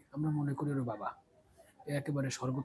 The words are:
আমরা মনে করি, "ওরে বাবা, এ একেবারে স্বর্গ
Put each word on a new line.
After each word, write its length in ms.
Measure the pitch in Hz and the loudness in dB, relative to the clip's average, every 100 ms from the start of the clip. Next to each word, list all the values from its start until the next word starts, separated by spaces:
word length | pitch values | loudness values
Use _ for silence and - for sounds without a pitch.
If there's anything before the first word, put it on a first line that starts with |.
| - | -10
আমরা 180 | 143 156 | -2 0
মনে 240 | 151 143 | 2 2
করি, 160 | 135 147 | 2 0
"ওরে 120 | 135 | 0
বাবা, 320 | 120 107 - - - - - - - - - | 0 -2 -4 -6 -14 -20 -20 -20 -20 -12 -4
এ 100 | 143 | -2
একেবারে 340 | 139 143 135 | 0 0 0
স্বর্গ 320 | - 131 135 | 0 0 0